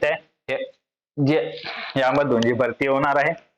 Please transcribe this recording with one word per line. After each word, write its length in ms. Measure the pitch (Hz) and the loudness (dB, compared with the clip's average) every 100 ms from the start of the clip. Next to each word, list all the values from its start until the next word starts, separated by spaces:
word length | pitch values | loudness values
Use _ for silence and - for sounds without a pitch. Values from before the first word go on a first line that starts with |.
आहे. 100 | 151 156 - _ - | 0 -2 -8 _ -8
हे 220 | 135 135 - _ _ _ - 139 | -8 -8 -14 _ _ _ -2 0
जे 340 | 156 - - - - - 135 | 2 0 -8 -12 -12 -6 0
यामधून 440 | 127 139 143 117 | 2 2 2 2
जी 120 | 120 | 2
भरती 340 | 120 120 113 139 | 2 0 0 0
होणार 280 | 135 147 143 | 2 2 2
आहे, 180 | 147 165 - | 0 -2 -10